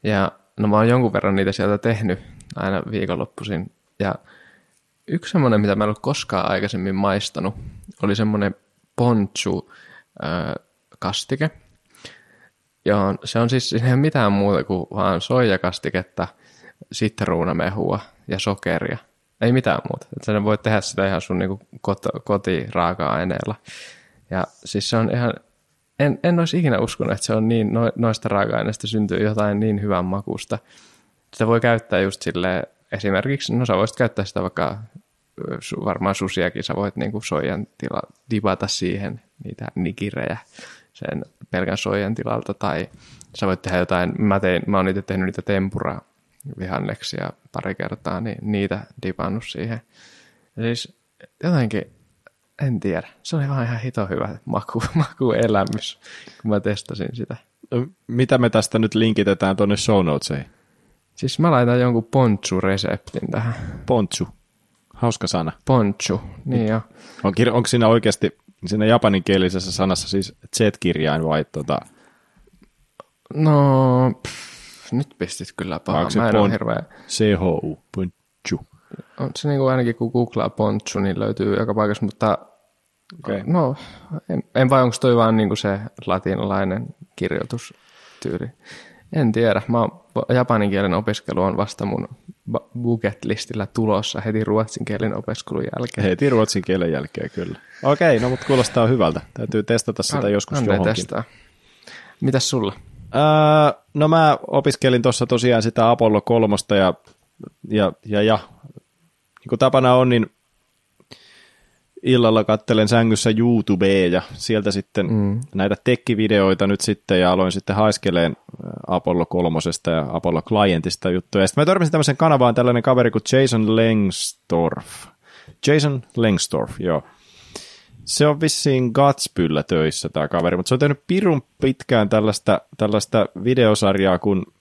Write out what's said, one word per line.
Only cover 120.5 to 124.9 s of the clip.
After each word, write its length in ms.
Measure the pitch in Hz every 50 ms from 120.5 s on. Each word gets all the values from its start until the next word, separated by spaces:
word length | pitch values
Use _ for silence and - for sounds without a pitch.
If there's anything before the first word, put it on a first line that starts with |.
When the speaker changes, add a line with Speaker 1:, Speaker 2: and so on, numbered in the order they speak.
| 113 104 104 98 90 82 78 92 - - - 92
Speaker 2:
juttuja. 320 | 87 92 - _ - 101 95
Ja 40 | -
sitten 140 | - -
mä 40 | 151
törmäsin 260 | 160 190 190 175 151
tämmöisen 240 | 165 160 147 147 139
kanavaan, 380 | - 165 160 151 135 127 120 113
tällainen 280 | 123 120 123 120 120
kaveri 280 | 113 135 131 123 120 117
kuin 120 | 101 110 - -
Jason 440 | - 131 135 127 120 113 110 107 110
Lengstorff. 1300 | 113 113 113 113 107 101 95 90 - - - - _ _ _ 85 85 85 80 - - - -